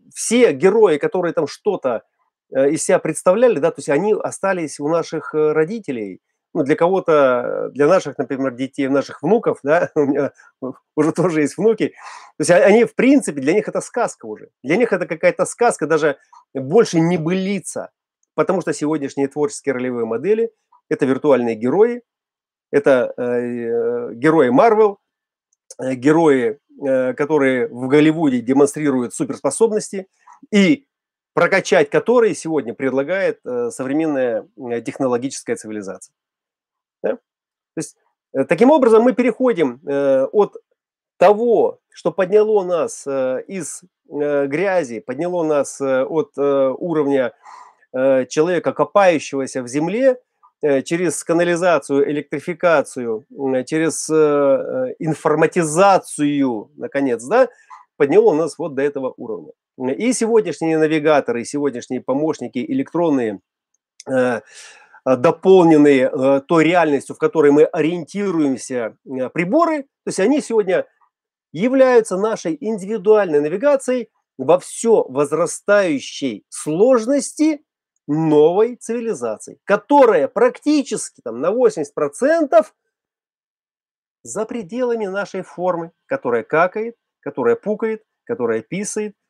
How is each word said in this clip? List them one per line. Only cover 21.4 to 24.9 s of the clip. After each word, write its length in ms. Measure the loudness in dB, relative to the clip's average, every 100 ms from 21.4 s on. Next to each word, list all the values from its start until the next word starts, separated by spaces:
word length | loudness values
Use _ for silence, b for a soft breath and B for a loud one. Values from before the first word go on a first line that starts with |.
| 2 -4
герои, 460 | -2 2 2 0 -12 _ _ _ _ _ _
это, 420 | 0 2 2 0 -4
э, 60 |
э, 920 | -4 -4 -4 -6 -4 -2 -2 -4 -8 -2
герои 340 | 2 4 4
Marvel, 460 | 4 4 4 2